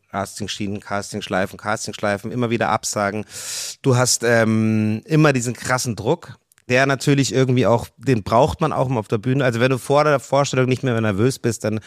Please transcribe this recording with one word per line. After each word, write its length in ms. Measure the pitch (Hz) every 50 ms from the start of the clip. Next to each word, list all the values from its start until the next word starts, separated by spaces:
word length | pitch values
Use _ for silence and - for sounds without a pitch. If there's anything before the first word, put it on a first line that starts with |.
| _ _
Castingschienen, 680 | - 98 98 - - - 104 92 - - 110 98 101 101
Castingschleifen, 760 | - - 101 101 98 - - 104 92 - 101 90 98 - -
Castingschleifen, 760 | 92 - 104 107 - - - 101 - - 104 101 98 - - 92
immer 180 | 123 123 113
wieder 200 | 117 110 113 -
Absagen. 540 | 98 117 - - - 104 101 101 98 107 101 - - - - - - - - - - - -
Du 120 | 139 123
hast, 280 | 123 127 123 - - 113
ähm, 760 | 117 117 117 113 110 110 110 110 110 110 110 107 107 107 110 -
immer 280 | - 160 156 156 151 135
diesen 220 | 127 117 123 113
krassen 400 | - - - 127 127 - 127 107
Druck, 420 | 95 98 120 165 175 - - - - _ _ _ _ _ -
der 180 | 123 127 135
natürlich 460 | 139 139 127 - 147 143 139 131 113 95
irgendwie 340 | 131 131 127 127 127 113
auch, 200 | 98 117 117 - - -
den 280 | _ - 117 127 110 92
braucht 360 | - 113 117 143 - - -
man 120 | 165 143 95
auch 160 | - 139 127
mal 100 | 135 113
auf 80 | 104
der 120 | - 123 110
Bühne. 260 | 95 127 131 143 135
Also 160 | 127 113 113
wenn 100 | 120 131
du 80 | 135 120
vor 240 | - - 139 147 151
der 160 | 151 147 135
Vorstellung 480 | - - - 139 143 - - 131 127
nicht 160 | 123 127 120 -
mehr 180 | 131 117 113
nervös 380 | 110 110 98 92 113 135 131 -
bist, 240 | - 120 110 - -
dann 160 | 110 107 110 -